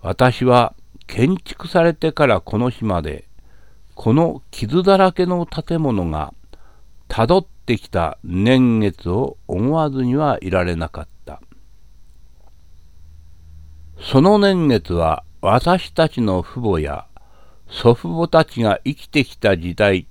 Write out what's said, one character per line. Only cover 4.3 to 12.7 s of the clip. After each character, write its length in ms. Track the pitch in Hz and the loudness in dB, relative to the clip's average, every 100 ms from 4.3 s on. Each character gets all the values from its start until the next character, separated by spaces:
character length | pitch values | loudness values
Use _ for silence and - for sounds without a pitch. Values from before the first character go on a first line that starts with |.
| - - | -2 -14
傷 320 | - 107 151 | -10 -2 0
だ 140 | 190 196 | 2 4
ら 140 | 190 | 4
け 140 | 180 180 | 2 -2
の 200 | 180 170 | -2 -4
建 360 | - - 170 | -8 -6 -2
物 240 | 151 110 85 | 0 -2 -2
が 280 | 76 73 - - - - - - - - | -4 -8 -12 -20 -20 -20 -20 -20 -20 -12
た 200 | - 120 | -2 2
ど 120 | 180 | 2
っ 60 | 175 - - | 0 -18 -4
て 120 | 117 | -4
き 100 | - | -4
た 320 | 92 82 - | -4 -4 -6
年 560 | - 90 107 131 127 113 | -8 -2 2 4 4 2
月 300 | 104 90 85 | 0 -2 -4
を 280 | 92 135 - - | -2 -4 -8 -8
思 280 | 92 117 160 | -4 -2 0
わ 140 | 151 | -2
ず 140 | 135 | -2
に 120 | 123 131 | -2 0
は 220 | 151 120 | 0 -2
い 80 | 95 | -2
ら 140 | 92 90 | -2 0
れ 100 | 85 | -4
な 120 | 80 | -6
か 140 | - | -10
っ 60 | 76 - - | -16 -18 -18
た。 160 | 73 - - - - - - - - - - - - - | -18 -20 -20 -20 -20 -20 -20 -20 -20 -20 -20 -20 -20 -20